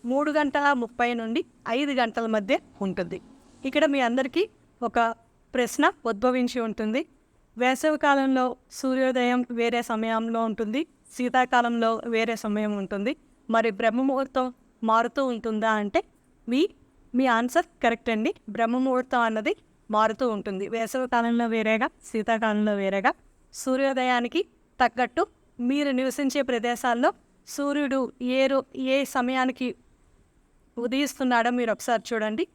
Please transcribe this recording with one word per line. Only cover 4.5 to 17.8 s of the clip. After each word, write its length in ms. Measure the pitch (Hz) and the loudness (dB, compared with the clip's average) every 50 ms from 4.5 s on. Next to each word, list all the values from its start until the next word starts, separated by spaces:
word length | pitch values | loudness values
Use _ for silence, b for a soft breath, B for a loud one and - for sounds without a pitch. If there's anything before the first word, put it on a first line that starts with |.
| _ _ _ _ _ _ 240 | _ _ _ _ _ _ -6
ఒక 320 | 226 - 240 233 226 226 _ _ _ _ _ _ _ - | -2 0 2 0 0 -2 _ _ _ _ _ _ _ -2
ప్రశ్న 380 | 247 240 226 - - 285 359 - _ - | -2 -2 -2 0 2 2 2 2 _ -4
ఉద్భవించి 560 | 233 226 196 226 254 254 254 247 240 - 254 | -4 -2 0 0 2 2 2 0 0 -2 -4
ఉంటుంది. 440 | 226 220 202 - 220 214 220 277 339 _ _ _ _ _ _ _ _ _ _ | -4 -4 -4 -4 -4 -2 -2 -2 -4 _ _ _ _ _ _ _ _ _ _
వేసవి 400 | 220 247 254 262 254 - 311 302 | 0 0 0 2 2 0 0 0
కాలంలో 580 | 302 - 294 277 277 269 269 262 254 254 254 247 _ _ _ | 2 2 2 4 4 4 2 2 2 2 0 -2 _ _ _
సూర్యోదయం 720 | - - - 262 262 262 262 262 254 254 247 240 247 247 240 - | -12 -4 -2 -2 0 2 0 0 2 2 2 2 2 0 -2 -4
వేరే 300 | 240 226 233 233 240 240 | -2 -2 -2 0 0 -2
సమయంలో 600 | 233 - 233 220 226 226 226 226 226 226 226 226 226 | -2 -2 -4 -2 -2 -2 -2 -2 -2 -2 -2 -2 0
ఉంటుంది, 420 | 226 208 185 226 208 220 277 339 _ _ _ _ - - | -2 -2 -2 -4 -2 -2 -4 -4 _ _ _ _ -16 -6
శీతాకాలంలో 840 | - 247 247 240 254 254 254 262 247 240 233 233 233 226 226 226 220 - | -4 -4 2 2 2 2 4 2 2 2 2 0 2 2 0 0 -2 -4
వేరే 280 | 233 226 220 226 233 226 | -2 0 0 0 0 -2
సమయం 420 | 214 - 214 208 208 214 214 208 | -4 -4 -2 -2 0 -2 -2 -2
ఉంటుంది. 380 | 202 190 175 208 196 202 247 320 _ _ _ _ _ _ - | -4 -4 -6 -4 -4 -2 -4 -4 _ _ _ _ _ _ 0
మరి 220 | 226 226 226 226 | 2 2 2 2
బ్రహ్మ 300 | 196 196 240 226 220 247 | -2 0 0 0 2 2
ముహూర్తం 520 | 262 269 262 262 269 262 - 262 254 254 247 _ _ _ _ _ - | 0 0 0 -2 -4 -2 -2 -2 -2 -2 -6 _ _ _ _ _ 0
మారుతూ 420 | 220 220 226 233 240 _ 285 269 | 2 4 4 2 2 _ -2 -2
ఉంటుందా 460 | 254 240 220 196 226 220 214 214 220 | -2 -2 -4 -4 -4 -2 0 0 0
అంటే 320 | 220 214 208 202 - - - _ _ _ _ _ _ _ _ 226 | 0 0 -2 0 0 0 -2 _ _ _ _ _ _ _ _ -2
మీ, 200 | 240 269 359 415 - _ _ _ _ _ _ _ - | 2 2 2 0 -2 _ _ _ _ _ _ _ 0
మీ 100 | 247 269 | 2 2
ఆన్సర్ 400 | 254 233 226 240 247 - 330 339 _ _ _ | 4 2 2 0 2 0 0 0 _ _ _